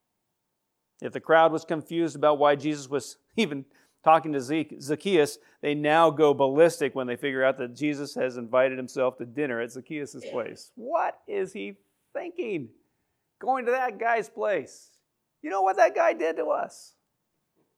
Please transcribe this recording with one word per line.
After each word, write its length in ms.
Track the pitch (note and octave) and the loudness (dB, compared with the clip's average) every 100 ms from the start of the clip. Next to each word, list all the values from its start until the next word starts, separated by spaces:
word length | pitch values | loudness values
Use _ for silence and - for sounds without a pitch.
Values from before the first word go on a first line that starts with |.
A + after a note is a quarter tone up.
| _ _ _ _ _ _ _ _ _ _ | _ _ _ _ _ _ _ _ _ _
If 100 | B2+ | -12
the 80 | B2+ | -6
crowd 320 | - E3 E3 | 4 6 6
was 140 | D#3 - | 2 -6
confused 500 | D#3+ - E3+ E3 C#3 | -8 -6 -4 -4 0
about 220 | D3+ D3 | 0 4
why 180 | D3 D3 | 4 2
Jesus 320 | D3 D3 C3 | -2 -6 -6
was 300 | C#3 - - _ - | -6 -6 -16 _ -4
even 300 | F#3 C#3+ C3+ _ _ _ | -2 -4 -12 _ _ _
talking 300 | D#3+ D#3+ D#3 | 4 4 2
to 80 | C#3+ | -4
Zac-, 380 | B2 D#3 C#3+ - | -2 -4 -4 -8
Zacchaeus, 600 | C3+ D3 G3 F3 C#3+ - _ _ | -6 -4 2 2 2 -2 _ _
they 120 | D3 | -4
now 360 | D3 D3 D#3+ E3 | 0 2 6 6
go 240 | D3 D3+ | 6 4
ballistic 600 | C3+ C3+ C#3 E3 E3 C#3 | 6 4 6 4 4 -4
when 140 | C3+ B2 | -2 -6
they 80 | A#2+ | -4
figure 280 | C#3+ C3 | -4 0
out 140 | C3 C3+ | 0 0
that 180 | B2 A#2+ | -6 -4
Jesus 380 | D3 C#3+ C#3 C#3+ | -4 -4 -6 -4
has 220 | B2+ B2 | -4 -4
invited 400 | A#2 B2+ C3 C3 | 0 2 2 0
himself 400 | B2 C#3 B2+ B2 | -6 -2 -2 -2
to 80 | A#2+ | -8
dinner 360 | A#2+ D3 A#2 | -6 -4 -4
at 100 | A#2 | -6
Zacchaeus' 520 | B2+ - D#3 C#3 C3 - | -10 -12 -10 -10 -12 -10
place. 400 | C3 G#2+ - - - | -8 -8 -12 -20 -16
What 440 | A#3+ E4 - - - | -4 -2 -2 -6 -8
is 260 | G3+ F#3 | -6 -6
he 220 | G#3 G3+ G3 _ _ _ | -8 -12 -14 _ _ _
thinking? 560 | C#4+ F4 - A#3+ F3 A#2 _ _ _ _ _ _ - | -12 -10 -8 -6 -6 -8 _ _ _ _ _ _ -8
Going 260 | G#3 C4 A#3+ | -4 -2 0
to 60 | |
that 280 | C4 B3+ G3 | 0 -2 -2
guy's 300 | A#3 A3 G3 | 0 0 -2
place. 600 | - G#3+ F3+ B2+ - _ _ _ _ _ _ | -4 -2 -2 -4 -14 _ _ _ _ _ _
You 80 | D4+ | -6
know 120 | F#4+ | 0
what 160 | F#4+ G4 | 2 4
that 180 | E4 - | 4 4
guy 180 | - | 0
did 240 | E4+ E4 D#4+ | 2 -2 -2
to 100 | D4+ | -2
us? 460 | C#4+ - - - _ _ _ _ _ _ _ _ | -4 -6 -12 -20 _ _ _ _ _ _ _ _